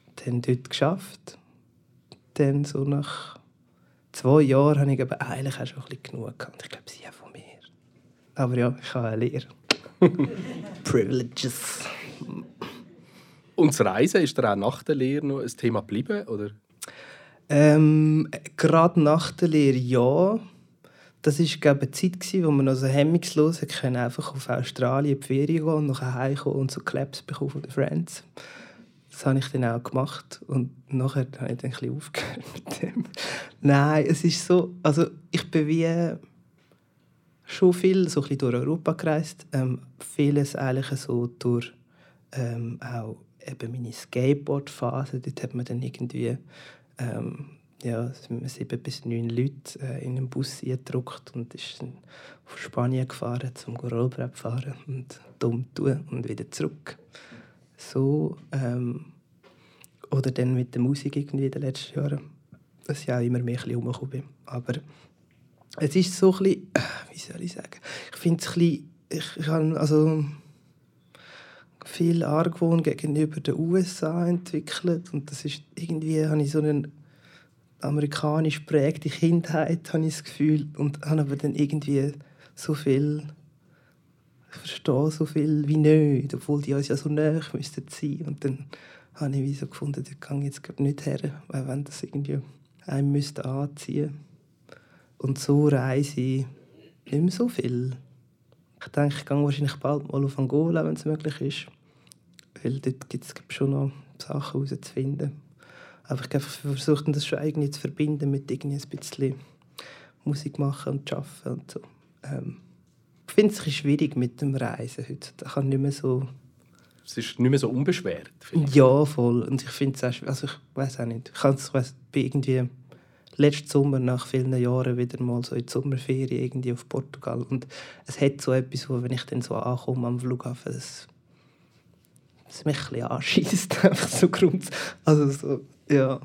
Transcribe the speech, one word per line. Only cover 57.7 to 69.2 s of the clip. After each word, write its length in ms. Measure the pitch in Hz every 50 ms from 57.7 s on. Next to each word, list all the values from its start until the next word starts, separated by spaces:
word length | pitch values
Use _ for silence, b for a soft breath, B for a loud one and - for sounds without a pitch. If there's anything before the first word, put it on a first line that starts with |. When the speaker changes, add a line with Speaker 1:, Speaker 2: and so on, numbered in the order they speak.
| _ -
Speaker 1:
So, 600 | - - - 131 135 139 147 151 156 - - - - -
ähm, 540 | - 135 131 120 123 123 123 120 120 - - - - _ _ _ _ _ _ b b b b b b b b b b _ - -
oder 180 | - 135 127 131
dann 240 | 127 - 127 123 127
mit 220 | 127 123 123 -
der 60 | 127
Musik 340 | 120 127 143 139 - 143 -
irgendwie 300 | 143 143 147 - 139 135
in 60 | 135
den 100 | 135 156
letzten 380 | 143 131 131 - - - - 143
Jahren, 220 | 143 143 147 143 - - - - _ _ - - _ _ _ _ -
dass 160 | - 143 -
ich 100 | - -
auch 100 | 123 123
immer 180 | 120 120 123 123
mehr 160 | 123 117 120 120
ein 60 | -
bisschen 120 | 117 120
rumgekommen 340 | 120 120 120 123 - 135 135
bin. 140 | 131 131 - - - _ _
Aber 280 | - 127 123 120 - 120 151 - b b b b b b _ _ _ _ _ _ _ _ _ _ _ - -
es 180 | 160 139 151
ist 200 | 185 180 180 -
so 180 | - 190 190 185
ein 100 | 190 190
bisschen, 240 | 196 - - - - -
äh, 400 | - - - - - - - -
wie 60 | -
soll 220 | - - - -
ich 120 | 180 175 -
sagen, 260 | - - - - - B B B B B B
ich 80 | B -
finde 240 | - 170 170 170 -
es 40 | -
ein 40 | -
bisschen, 360 | 170 170 170 143 - - - - _ _ -
ich, 280 | 156 156